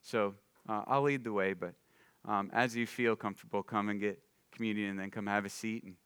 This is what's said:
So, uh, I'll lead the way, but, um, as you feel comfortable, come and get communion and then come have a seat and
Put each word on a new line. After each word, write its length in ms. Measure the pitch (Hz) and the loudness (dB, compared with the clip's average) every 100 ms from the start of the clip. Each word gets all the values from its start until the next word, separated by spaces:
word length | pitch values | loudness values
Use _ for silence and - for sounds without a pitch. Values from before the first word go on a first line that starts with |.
So, 340 | - 117 101 101 _ _ - | 0 0 0 -2 _ _ -6
uh, 160 | 107 - | -6 2
I'll 160 | 139 | 2
lead 220 | 143 139 | 4 2
the 80 | 113 | 0
way, 220 | 101 95 | 2 2
but, 200 | 92 87 - _ _ _ _ | 0 -6 -10 _ _ _ _
um, 260 | - 104 98 | -2 0 0
as 240 | 113 123 113 | 2 2 0
you 100 | 117 | -2
feel 300 | - 120 110 | 2 2 2
comfortable, 480 | 107 95 - 101 | -2 -6 -4 -4
come 240 | - 107 104 | 0 0 2
and 100 | 101 | 0
get 240 | 104 92 _ _ _ | -2 -2 _ _ _
communion 380 | - 113 104 104 | -4 -2 0 -2
and 80 | 98 | -4
then 100 | 98 | -6
come 160 | 110 101 | -6 0
have 180 | 104 | 0
a 40 | 98 | 0
seat 340 | - 113 110 | -6 -4 -6
and 140 | 98 92 | -8 -20